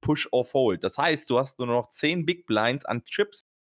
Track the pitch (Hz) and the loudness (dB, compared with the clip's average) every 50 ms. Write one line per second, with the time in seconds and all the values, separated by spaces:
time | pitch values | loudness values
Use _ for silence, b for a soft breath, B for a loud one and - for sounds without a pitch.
0 | - - 151 143 - - - 127 120 - - 139 - 113 92 82 - 98 - - | -2 -2 0 0 -2 0 0 0 0 0 2 2 4 4 2 0 -2 -4 -2 0
1 | 143 170 156 143 - - 123 120 135 135 - - 127 120 120 120 120 - - - | 0 2 0 0 0 0 0 0 0 0 -4 -6 -4 0 0 0 -2 -2 -4 -2
2 | - 151 170 180 156 156 180 175 - - 110 104 110 117 127 139 - - 113 120 | -2 0 0 0 0 -2 -2 -4 -2 0 2 2 2 2 0 0 -4 -4 -6 -6
3 | - - - - 202 202 - - - _ _ _ _ _ _ | -6 -4 -2 -2 -2 -2 -4 -10 -20 _ _ _ _ _ _